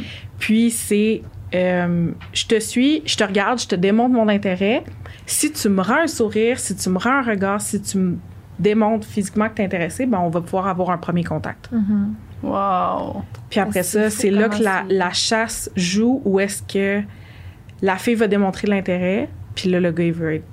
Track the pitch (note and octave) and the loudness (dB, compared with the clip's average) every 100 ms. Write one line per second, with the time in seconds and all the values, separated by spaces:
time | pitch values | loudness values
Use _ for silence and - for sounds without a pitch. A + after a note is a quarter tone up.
0 | - - - - - A3 A#3 A#3 - G#3 | -6 -14 -14 -8 0 4 4 0 0 2
1 | A3 A3 - - - F3+ F3+ F3+ F3 E3+ | 2 0 -4 -14 -4 0 2 2 2 2
2 | E3+ - - - - A3 G#3+ A#3+ C4+ D#4 | 0 -4 -8 -8 0 0 2 2 2 2
3 | - - G3+ G3 G3 B3 - F3+ G3 A3 | -2 -2 0 2 0 0 -2 0 4 4
4 | B3 B3 G#3+ G3+ G3+ F3+ G3 C#4+ - - | 4 4 4 2 0 0 0 0 -2 -14
5 | - - - - D4+ - G#3+ F#3+ F#3 C#4+ | -16 -16 -6 -2 -2 0 2 2 4 2
6 | E4 - G#3+ G#3 A3+ B3+ - F#3 F#3+ F#3 | 2 2 0 2 2 0 -4 -4 0 0
7 | A#3 C#4 A#3 G3+ G3 G#3 G#3 G3+ - F#3+ | 2 2 2 0 0 -2 -2 -4 -2 0
8 | F#3 F3 - - - - G3 A3 G#3+ A3+ | 0 -2 -8 -20 -18 0 2 4 2 2
9 | G#3+ G#3+ G3+ G#3+ A3 A3 F#3+ F#3 E3+ - | -2 -4 -2 0 -2 0 -2 0 -2 -2
10 | C4 G3 F3 E3+ E3+ F#3+ F#3+ F3+ F3+ F3 | 0 2 2 0 -2 -2 0 0 0 0
11 | - E3+ E3 D#3 - - - A#3 G3+ G#3 | 0 -2 0 -4 -6 -10 -4 -2 2 2
12 | G#3 G#3+ - - - G3 G3 F3+ F3+ - | 0 -4 -12 -8 -4 -2 0 0 0 -2
13 | - G3 G3 - - G#3+ G#3+ G3 F3+ G#3+ | -4 -8 -10 -14 -4 -2 0 0 0 2
14 | G#3+ G#3 G3+ G3+ A3 G#3+ G#3 F#3 F#3+ F#3+ | 2 2 2 4 2 2 2 0 0 2
15 | F3+ - - A3+ A3+ - - F#3+ F3 G3+ | 2 0 0 0 0 -4 -6 -2 0 2
16 | A#3+ C4+ G3+ F#3+ G3 - - G3 G3 G3+ | 2 2 2 2 0 -4 -4 -2 0 -2
17 | G#3 - - - - - - - F#3+ F#3 | -4 -12 -20 -18 -18 -20 -20 -2 0 0
18 | A#3+ A3+ G#3+ G3+ G3 F#3 G#3 G3 F#3 F3+ | 2 2 2 4 2 0 0 0 0 0
19 | F3+ G3+ D4+ - - - F#3 F3+ F3 E3 | 0 0 -2 -8 -12 -4 0 2 2 2
20 | E3+ E3 D#3+ D#3 - | 0 0 -2 -4 -6